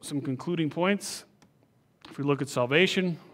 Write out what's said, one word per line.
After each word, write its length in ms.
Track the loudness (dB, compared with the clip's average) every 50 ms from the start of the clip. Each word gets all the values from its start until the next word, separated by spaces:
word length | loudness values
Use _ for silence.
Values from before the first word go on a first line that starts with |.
some 200 | -10 -6 -6 -4
concluding 480 | -2 -4 -4 -4 -4 -4 -2 0 0 -2
points. 560 | 0 0 0 0 0 0 -2 -8 -10 -12 -14 -18 _ _ -20 _ _ _ _ _ _ _ _ _ _ _ -20 -14
If 80 | -8
we 60 | -2 0
look 180 | 2 2 2
at 80 | 0 -2
salvation, 680 | 0 0 2 4 6 4 4 4 4 2 0 0 -2 -4 -10 -16